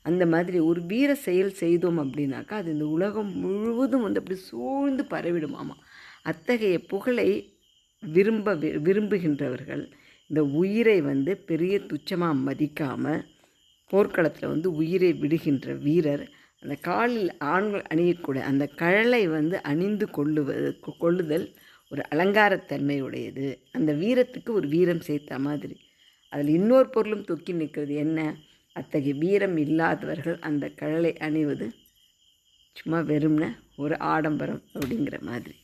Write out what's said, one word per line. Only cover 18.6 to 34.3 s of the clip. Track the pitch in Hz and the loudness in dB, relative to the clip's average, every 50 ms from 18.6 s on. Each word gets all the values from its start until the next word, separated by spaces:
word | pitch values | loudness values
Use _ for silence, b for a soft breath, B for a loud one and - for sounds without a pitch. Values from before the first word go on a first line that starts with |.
| 143 | 0
கழலை | 143 - - 165 170 185 208 220 240 254 240 208 | -2 -2 -2 2 2 4 4 4 4 4 4 4
வந்து | 165 156 156 151 160 185 - - | 2 2 2 0 0 0 -2 -2
அணிந்து | 147 143 160 180 202 214 196 165 - | -2 0 0 0 0 0 -2 -4 -4
கொள்ளுவது, | - - 143 151 156 151 143 131 - - 143 139 135 - | -2 -2 0 0 0 0 0 0 -2 -2 -2 -4 -4 -6
கொ-, | - - 143 | -12 -16 -8
கொள்ளுதல் | _ 180 170 175 185 175 156 147 127 107 - b b b b b b b _ | _ 2 2 2 2 0 0 -2 -2 -2 -6 b b b b b b b _
ஒரு | 143 139 - - | -8 -8 -6 -2
அலங்காரத்தன்மையுடையது. | 143 151 180 196 202 214 214 202 190 175 - - 143 139 139 143 143 139 131 127 - 127 120 113 110 135 135 139 127 - _ _ | 0 2 2 4 4 4 4 4 4 0 -2 -6 -4 -2 -2 0 0 -2 -4 -4 -6 -8 -8 -8 -6 -6 -6 -6 -6 -8 _ _
அந்த | - 247 160 151 147 | -4 -2 0 0 0
வீரத்துக்கு | 147 175 220 254 247 247 247 - 170 - - | 0 0 2 4 2 2 0 -2 -12 -8 -2
ஒரு | 226 196 - | -2 -2 0
வீரம் | 143 147 170 180 175 175 165 | 2 2 4 4 4 2 -2
சேர்த்த | 160 - 147 143 143 - 135 127 | -2 -4 -4 -4 -4 -6 -6 -4
மாதிரி. | 135 143 147 139 - - 151 - b b b b b b b b b b | -4 -4 -4 -6 -8 -10 -16 -16 b b b b b b b b b b
அதுல | - 143 147 147 | -6 -2 2 2
இன்னொரு | 156 170 196 220 254 262 254 254 | 4 4 6 6 6 6 6 4
பொருளும் | - 220 220 214 214 202 196 | 2 -2 0 0 -2 -6 -4
தொக்கி | - 170 151 - - 175 | -6 -6 -6 -4 -6 -4
நிற்கிறது. | 165 156 147 - 151 147 139 143 | -4 -4 -4 -4 -6 -4 -4 -2
என்ன? | 151 147 156 160 160 156 151 - - b b b b b b _ | -2 -2 -2 0 -2 -2 -4 -6 -8 b b b b b b _
அத்தகைய | - 147 - - 160 135 143 139 | -14 -10 -4 -2 -2 0 0 -2
வீரம் | 139 160 180 202 202 196 190 180 | 0 0 2 2 2 2 0 0
இல்லாதவர்கள் | 156 147 143 160 160 165 165 175 - - 156 156 165 131 165 175 170 | 0 0 2 2 2 2 2 0 -2 -4 -8 -8 -6 -4 -6 -6 -6
அந்த | - 156 151 143 143 - | -4 -4 -4 -4 -4 -6
கழலை | - - 151 151 156 165 170 165 - | -10 -8 -6 -4 -2 0 0 0 -2
அணிவது | - - 156 151 156 156 147 139 160 180 226 - _ _ _ _ _ _ _ _ _ _ _ _ _ _ _ _ _ _ _ _ | -2 -4 -2 0 0 0 0 -2 -4 -6 -10 -10 _ _ _ _ _ _ _ _ _ _ _ _ _ _ _ _ _ _ _ _
சும்மா | - - 160 160 165 | -12 -6 -2 -2 -2
வெறும்ன | 160 147 151 147 147 156 156 151 165 208 233 - _ _ _ | 0 0 0 2 2 2 2 2 0 -2 -6 -12 _ _ _
ஒரு | - 143 151 160 - | -8 -4 -4 -4 -2
ஆடம்பரம் | - 156 156 160 156 156 | -2 -2 0 0 0 0